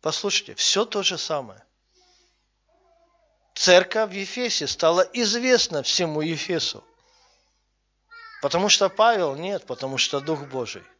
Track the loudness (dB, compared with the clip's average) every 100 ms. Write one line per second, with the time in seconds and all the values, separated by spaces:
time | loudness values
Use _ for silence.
0 | -4 -4 -2 -2 -4 -4 0 2 0 0
1 | -2 -2 -4 -4 -6 -16 _ _ _ _
2 | _ _ _ _ _ _ _ _ _ _
3 | _ _ _ _ _ -2 8 8 8 0
4 | -2 -4 -8 -4 -2 -2 -4 2 2 4
5 | 2 0 -2 0 4 4 2 -2 -2 0
6 | 0 -2 -4 -4 -2 -2 -2 -8 -16 _
7 | _ _ _ _ _ _ _ _ _ _
8 | _ -20 -20 -8 -2 0 2 2 2 2
9 | 2 4 0 -2 -6 -8 -8 -8 -6 -4
10 | -2 -2 -2 -6 -4 -8 -8 -10 -18 _